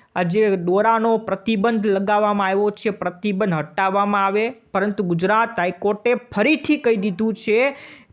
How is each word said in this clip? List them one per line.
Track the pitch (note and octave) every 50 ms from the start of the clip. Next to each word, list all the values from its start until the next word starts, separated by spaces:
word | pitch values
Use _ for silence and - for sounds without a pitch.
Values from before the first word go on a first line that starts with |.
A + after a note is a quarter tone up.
| _ _ -
આ | F#3 F3+
જે | E3+ F3 G#3+ G#3+ G#3 F#3+
દોરાનો | F3+ E3+ F3 F3+ G3+ G#3+ A3+ A3+ A3+ A3 A3+ A3+ A3
પ્રતિબંધ | A3+ - G3 F#3+ - A3+ A3+ G3 G#3 A#3 A3+ A3 G3+
લગાવવામાં | G#3+ G3 G3 G3 G3+ G#3 G#3 G#3+ G#3 G#3 G3+ G3 F#3+
આવ્યો | G3 G3+ G#3 G#3
છે, | G3+ - - A3
પ્રતિબંધ | G3 - F3+ F3+ F3 - - G#3 G3 F#3+ G#3+ G3 E3
હટાવવામાં | D#3 D3 E3 E3 G3+ F#3+ F#3+ F#3+ G3+ G3+ G3+ G#3 G3+ G3
આવે, | G3 G3 G#3 A3 A#3
પરંતુ | C4 - _ _ - G3 G3 G#3+ G3+ G#3+ G3+
ગુજરાત | F3 F3 E3 F3+ F#3+ G#3+ A3 A3+ A3+ A3+ -
હાઈકોર્ટે | F3 F3+ F#3 - - G3+ G#3 G#3 - A#3+ B3
ફરીથી | A#3+ - - - G3+ G#3+ C#4+ D#4 D4+ - - D4+ D4
કહી | - A#3 A3+
દીધું | G3 F#3+ G#3+ F3+ F#3 A3 A3 G#3
છે, | A3 - A3+ G#3 A3+ B3+ C#4 C#4 - - - - - - _